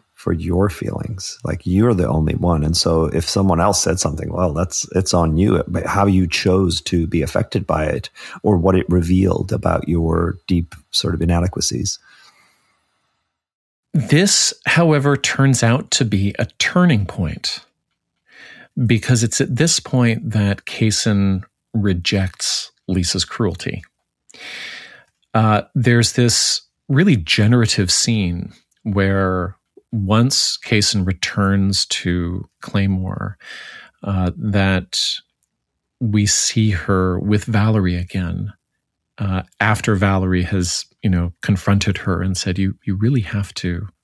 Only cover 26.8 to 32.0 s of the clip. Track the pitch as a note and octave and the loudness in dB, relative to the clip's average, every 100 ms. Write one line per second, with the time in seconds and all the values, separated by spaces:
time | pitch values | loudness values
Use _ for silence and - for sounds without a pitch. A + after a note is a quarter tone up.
26.8 | - C#3 F#3+ B2+ D#2+ - G#2 B2 A2 - | -2 2 4 2 2 2 4 4 4 0
27.8 | F#2 - - A2 F2+ F2 - - _ _ | 0 0 0 0 0 -4 -8 -14 _ _
28.8 | A2 G2 G2 G2 F#2+ F#2 F2+ - _ _ | -4 0 0 2 0 0 -4 -8 _ _
29.8 | _ A2+ G2 G#2+ B2+ - - - - A2 | _ -4 2 4 4 2 -2 -6 -2 0
30.8 | G2+ G#2 F#2 F2+ - - G2 G2 G2 F#2+ | 2 0 -2 -2 -4 0 2 2 2 0
31.8 | - - | -4 -4